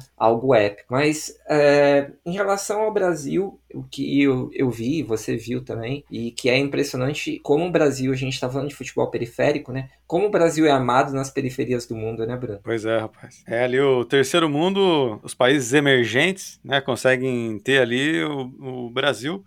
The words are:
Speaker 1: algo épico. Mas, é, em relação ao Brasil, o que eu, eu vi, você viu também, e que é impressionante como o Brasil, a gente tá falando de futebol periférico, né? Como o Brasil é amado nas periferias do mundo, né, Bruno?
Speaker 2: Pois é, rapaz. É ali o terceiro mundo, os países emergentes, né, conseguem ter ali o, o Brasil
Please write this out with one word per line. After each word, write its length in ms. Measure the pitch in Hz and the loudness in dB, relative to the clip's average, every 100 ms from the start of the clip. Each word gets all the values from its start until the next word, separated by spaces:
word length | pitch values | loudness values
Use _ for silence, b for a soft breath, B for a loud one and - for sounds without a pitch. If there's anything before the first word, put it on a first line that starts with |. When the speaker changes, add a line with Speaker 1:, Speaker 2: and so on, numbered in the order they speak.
| - - | -10 0
Speaker 1:
algo 380 | 110 117 131 | 2 4 4
épico. 380 | 120 104 - - | 4 4 -2 -6
Mas, 420 | 123 151 151 - - - | 0 0 0 -6 -14 -2
é, 600 | 151 147 143 143 143 139 - | 4 6 6 6 4 2 -8
em 80 | 170 | -8
relação 500 | 190 196 196 - 208 | -4 -2 -2 -2 -2
ao 100 | 214 | 0
Brasil, 640 | 208 185 160 139 160 196 - _ | 0 0 -2 -2 -2 -2 -6 _
o 100 | 131 | -16
que 400 | 131 - 143 143 | -14 -8 -2 2
eu, 280 | 139 131 123 | 4 2 -2
eu 180 | - 135 | -2 -2
vi, 320 | 110 117 160 | -2 -4 -4
você 340 | 110 110 - 123 | -2 -4 -4 -6
viu 280 | 110 123 | -6 -8
também, 400 | 123 110 117 143 - | -8 -10 -8 -10 -10
e 200 | 113 117 | -8 -8
que 180 | - 127 | -2 2
é 80 | 131 | 2
impressionante 840 | 143 139 143 131 127 147 - - | 2 -2 -4 -2 -4 -4 -6 -8
como 240 | - 147 180 | 0 0 2
o 40 | |
Brasil, 420 | 165 151 131 131 | 2 2 0 -2
a 40 | 131 | -2
gente 220 | 131 135 | -4 -4
tá 100 | 127 | -6
falando 200 | 135 143 | -4 -6
de 60 | - | -8
futebol 340 | 127 - 127 | -8 -4 -2
periférico, 640 | 117 117 - 131 147 143 | -4 -8 -2 0 0 -4
né? 160 | 127 131 b - | -10 -10 b -6
Como 200 | 170 208 | -2 0
o 40 | |
Brasil 340 | 202 165 156 156 | 2 2 4 4
é 40 | |
amado 420 | 135 123 127 135 | 4 4 2 2
nas 180 | 135 135 | -2 -6
periferias 540 | - 131 - 123 123 - | -4 -6 -4 -4 -4 -4
do 100 | 113 | -8
mundo, 280 | 110 113 113 | -6 -6 -6
né, 100 | 123 | -6
Bruno? 240 | 120 101 | -8 -10
Speaker 2:
Pois 220 | 110 113 | -6 -4
é, 140 | 110 113 | -2 -2
rapaz. 440 | 110 _ - - - | -4 _ -20 -20 -6
É 180 | 117 | -2
ali 160 | 123 127 | 0 2
o 240 | 139 127 | 2 2
terceiro 440 | 117 135 131 175 165 | 2 2 4 2 2
mundo, 720 | 143 175 196 190 156 127 107 | 0 0 2 2 2 0 -4
os 120 | - | -10
países 380 | - 123 147 117 | 2 4 4 4
emergentes, 880 | 143 139 131 113 117 170 190 - - | 2 6 4 4 2 0 -2 -10 -16
né, 160 | - 139 | -4 -2
conseguem 800 | 135 120 131 127 131 123 117 107 | -2 0 2 2 0 -2 -4 -6
ter 200 | 107 135 | 0 2
ali 420 | 120 123 147 165 | 2 0 0 -2
o, 640 | 156 143 127 135 135 127 120 | -2 -4 -8 -10 -12 -10 -8
o 40 | |
Brasil 540 | 120 143 107 131 196 | -2 -2 -2 -4 -8